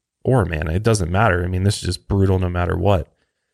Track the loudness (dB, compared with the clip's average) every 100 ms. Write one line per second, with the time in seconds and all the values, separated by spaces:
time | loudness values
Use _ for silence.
0 | _ _ 0 2 2 -2 -2 0 0 0
1 | 0 0 2 0 -2 0 0 0 -4 -6
2 | -2 0 2 2 0 -2 -2 0 0 0
3 | -2 _ _ _ _